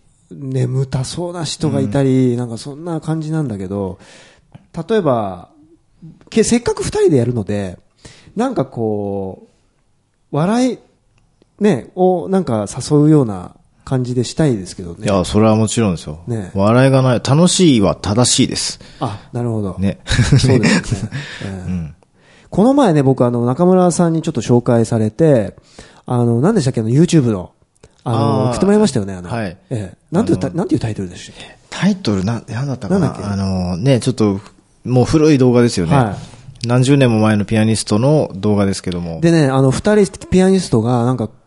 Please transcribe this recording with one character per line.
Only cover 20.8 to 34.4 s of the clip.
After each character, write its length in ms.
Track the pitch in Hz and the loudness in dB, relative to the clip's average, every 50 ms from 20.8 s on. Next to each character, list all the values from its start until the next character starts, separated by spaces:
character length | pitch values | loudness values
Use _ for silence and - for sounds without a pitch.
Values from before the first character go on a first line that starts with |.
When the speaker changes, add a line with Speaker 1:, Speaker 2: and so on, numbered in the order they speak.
| - - 117 92 113 - - | 0 -4 -6 -6 -6 -8 -8
Speaker 2:
<laughs> 320 | 139 147 - - - 107 | -10 -12 -12 -14 -12 -10
Speaker 1:
え 180 | 98 95 95 92 | -10 -10 -10 -8
え。 20 | 92 | -6
Speaker 2:
う 20 | |
ん。 240 | 92 87 80 71 - _ _ _ _ _ _ _ _ _ - _ | -6 -6 -8 -10 -12 _ _ _ _ _ _ _ _ _ -20 _
Speaker 1:
こ 140 | - - 208 | 0 2 2
の 100 | 262 269 | 4 4
前 180 | 294 262 196 156 | 4 4 4 4
ね、 100 | 147 131 | 4 2
僕、 200 | 135 131 - 123 | 2 2 2 2
あ 60 | 120 | 0
の、 160 | 120 120 120 | 0 0 0
中 200 | 120 127 165 175 | 0 0 2 2
村 260 | 180 185 185 180 175 | 4 4 4 4 2
さ 180 | 156 - 175 165 | 2 2 0 0
ん 40 | 165 | 0
に 100 | 160 156 | -2 -4
ち 60 | 165 | -4
ょ 20 | |
っ 20 | - | -4
と 80 | 117 | -4
紹 200 | - - 120 120 | 0 2 2 2
介 240 | - - 120 117 113 | 2 2 2 2 2
さ 120 | - 123 | 0 0
れ 140 | 113 110 107 | -2 -2 -2
て、 440 | - - 165 156 139 113 98 92 - - - _ _ - - - - _ _ | 0 2 4 4 4 4 2 -2 -8 -16 -20 _ _ -20 -20 -20 -20 _ _
あ 120 | - 127 | -4 -2
の、 240 | 123 120 117 117 117 | 0 0 0 0 2
何 140 | 139 202 233 | 2 2 2
で 60 | 196 | 0
し 40 | 123 | 0
た 60 | 131 | -2
っ 20 | 127 | -2
け、 80 | 123 | -2
あ 20 | 110 | -2
の、 60 | 110 | 0
YouTube 420 | 127 147 175 - 165 156 123 120 | 2 2 2 4 4 2 2 2
の、 200 | 107 92 87 - _ _ _ _ _ _ - - _ _ - | 0 -4 -6 -10 _ _ _ _ _ _ -20 -20 _ _ -6
あ 80 | 127 | -4
の、 60 | 113 | -2
Speaker 2:
あ 280 | 113 113 113 110 110 131 | 0 0 0 2 2 0
ー。 20 | 127 | 0
Speaker 1:
送 80 | 120 | 0
っ 20 | - | 2
て 60 | - | 2
も 60 | 196 | 4
ら 60 | 208 | 4
い 40 | 214 | 4
ま 60 | 214 | 4
し 40 | - | 2
た 80 | 127 113 | 0 -2
よ 60 | 98 | -4
ね、 80 | 98 95 | -4 -8
あ 80 | 90 | -10
の。 80 | 87 85 | -10 -8
Speaker 2:
は 160 | 117 117 107 | -6 -6 -6
い。 120 | 90 80 - _ - | -8 -10 -12 _ -8
Speaker 1:
え 240 | 135 110 98 90 - | -8 -8 -8 -10 -14
え。 40 | _ _ - | _ _ -4
な 120 | 160 160 - | -2 0 0
ん 20 | |
て 60 | - | 0
い 40 | - | 0
う 20 | - | -2
タ-、 80 | 151 | -2
Speaker 2:
あ 20 | 135 | -4
の、 60 | - | -4
Speaker 1:
な 80 | 160 214 | -4 -2
ん 20 | |
て 60 | 370 156 | -2 -2
い 40 | |
う 40 | 120 | -2
タ 80 | - 110 | -2 -4
イ 60 | 104 | -6
ト 80 | - 95 | -6 -8
ル 60 | 87 | -10
で 60 | 87 | -12
し 160 | - - - | -16 -18 -20
た 20 | - | -20
っ 20 | |
け？ 200 | - - - - _ _ - | -20 -20 -20 -20 _ _ -16
Speaker 2:
タ 180 | - - 165 | -6 -2 0
イ 80 | 202 208 | 0 0
ト 200 | 185 - - 104 | 0 -2 -2 -2
ル、 100 | 95 90 | 0 0
な-、 160 | 107 120 - - | -2 -4 -6 -8
な 160 | - 110 117 139 | -8 -8 -6 -6
ん 40 | |
だ 60 | 143 123 | -6 -6
っ 40 | - | -6
た 100 | - 185 | -4 -2
か 60 | 185 | 0
な？ 40 | 185 | 0
Speaker 1:
な 120 | 156 120 | 0 0
ん 20 | - | -2
だ 60 | - | -4
っ 20 | |
け？ 20 | 101 | -6
Speaker 2:
あ 120 | 101 101 | -6 -4
の、 420 | 98 98 95 95 92 90 90 92 | -4 -2 -2 -2 -2 -2 -4 -4
ね、 220 | 82 113 139 135 110 | -2 0 2 2 2
ち 100 | - 131 | 0 -2
ょ 20 | |
っ 40 | 107 | 0
と、 260 | - 107 104 95 98 | 0 0 0 0 -2